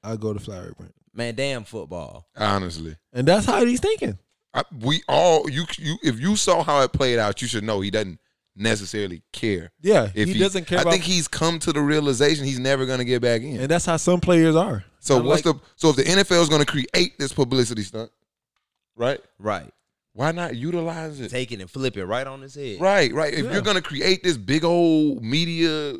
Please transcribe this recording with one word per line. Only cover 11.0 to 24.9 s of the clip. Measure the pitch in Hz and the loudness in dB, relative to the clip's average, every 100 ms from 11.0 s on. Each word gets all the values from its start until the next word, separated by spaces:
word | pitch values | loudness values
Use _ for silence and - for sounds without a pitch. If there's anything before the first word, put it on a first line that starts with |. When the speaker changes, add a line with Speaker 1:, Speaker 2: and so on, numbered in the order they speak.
Speaker 3:
he's | 165 180 151 | 0 -2 -2
come | - 160 165 | -2 -2 -2
to | 165 | -2
the | 147 | 0
realization | 147 151 143 120 147 156 139 | 2 2 0 2 2 2 -2
he's | 127 | -2
never | 131 139 131 | 0 0 0
gonna | 131 | -2
get | 120 123 | 0 0
back | 120 117 | 2 0
in. | 135 127 | -2 -6
Speaker 1:
And | 135 | -2
that's | 170 | -2
how | - 165 | 0 -2
some | - 180 | 2 2
players | 180 175 160 156 | 4 6 6 4
are. | 190 104 - _ | 2 -2 -8 _
Speaker 3:
So | - 131 | 2 2
Speaker 1:
I'm | 120 | 4
Speaker 3:
what's | 156 | 2
Speaker 1:
like | 170 139 | 2 -2
Speaker 3:
the, | - - | -6 0
so | 160 | 2
if | 131 | 4
the | 151 | 4
N | 190 | 2
F | 202 | 4
L | 175 | 4
is | 160 | 4
gonna | 151 | 4
create | 147 147 127 180 180 - | 2 0 -2 0 0 -2
this | 139 | -4
publicity | - 127 131 117 110 | -2 0 2 0 -2
stunt, | 98 110 113 _ _ _ _ _ _ _ _ - | -8 -10 -14 _ _ _ _ _ _ _ _ -4
right? | 120 139 - _ | -4 -4 -8 _
Speaker 2:
Right. | 104 98 71 _ _ _ _ | -6 -4 -6 _ _ _ _
Speaker 3:
Why | 104 147 | -4 -4
not | 170 170 123 | -2 -6 -6
utilize | 143 175 165 165 160 143 | -4 -4 -4 -8 -10 -10
it? | 110 | -8
Speaker 2:
Take | 127 127 | -6 -6
it | 113 | -8
and | 92 | -12
flip | 135 131 101 | -6 -6 -4
it | |
right | 92 117 135 | -6 -6 -6
on | 135 | -12
his | 135 | -18
head. | 143 135 113 | -14 -12 -2
Speaker 3:
Right, | 185 196 135 | 2 4 2
right. | 135 151 | 0 -2
If | 156 - | -2 -2
Speaker 1:
Yeah. | |
Speaker 3:
you're | 190 | -2
gonna | 196 190 | 0 -2
create | - 139 180 190 | -2 -2 0 2
this | 180 139 | 0 -2
big | 98 151 | 0 0
old | 165 175 170 | 2 4 4